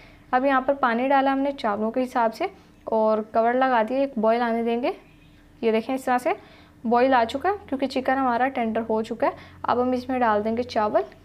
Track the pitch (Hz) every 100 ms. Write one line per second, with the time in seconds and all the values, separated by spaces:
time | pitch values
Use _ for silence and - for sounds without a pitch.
0 | - - - 254 277 262 262 277 247 226
1 | 262 277 269 269 277 277 226 208 220 247
2 | 254 247 226 233 381 - - - - 220
3 | 220 220 214 226 226 254 269 240 220 262
4 | 277 254 220 233 240 233 233 233 285 392
5 | - - - - - - 226 226 226 262
6 | 262 247 302 415 - - - - 226 240
7 | 262 254 233 277 349 403 - 285 277 269
8 | 262 269 262 233 262 262 226 226 226 220
9 | 220 233 311 - - - - 240 254 254
10 | 254 254 233 208 214 226 247 226 214 302
11 | 415 -